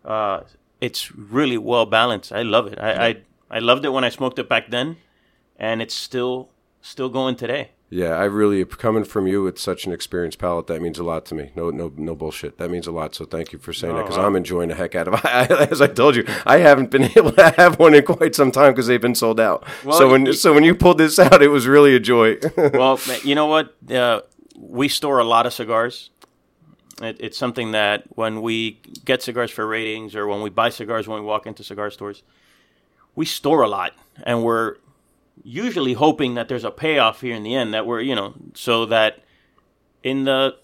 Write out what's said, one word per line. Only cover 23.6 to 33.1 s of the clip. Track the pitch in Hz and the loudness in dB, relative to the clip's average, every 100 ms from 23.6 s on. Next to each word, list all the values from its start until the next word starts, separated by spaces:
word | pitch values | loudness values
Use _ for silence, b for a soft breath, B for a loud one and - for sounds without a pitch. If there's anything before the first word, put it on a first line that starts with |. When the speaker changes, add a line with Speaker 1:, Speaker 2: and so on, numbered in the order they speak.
| 151 _ - | -2 _ -6
Speaker 1:
Uh, | 123 120 110 - _ _ - | -2 0 -2 -6 _ _ -20
we | - 120 143 | -14 -4 -4
store | - 151 135 | -2 -2 0
a | |
lot | 117 117 120 | 2 2 0
of | |
cigars. | - 113 113 120 - - _ _ _ _ _ _ _ _ - | -4 -4 -2 -4 -8 -20 _ _ _ _ _ _ _ _ -14
It, | 113 110 | -14 -12
it's | 113 - | -14 -8
something | 127 120 113 | -8 -8 -6
that | 110 104 104 _ - | -2 -2 -2 _ -8
when | 113 110 | -6 -6
we | 113 113 113 104 _ - | -6 -6 -6 -12 _ -16
get | - 127 | -4 -4
cigars | - 120 117 | -4 -6 -8
for | - 110 | -6 -8
ratings | 110 110 110 110 104 | -6 -8 -10 -12 -8
or | 104 | -6
when | 101 | -6
we | 104 | -6
buy | 92 117 | -4 -4
cigars | 117 110 113 104 | -4 -8 -8 -8
when | 107 | -10
we | 104 | -8
walk | 104 110 | -8 -8
into | 104 | -20
cigar | 104 101 104 | -18 -12 -12
stores, | - 101 101 _ _ _ _ _ _ _ _ _ | -12 -16 -16 _ _ _ _ _ _ _ _ _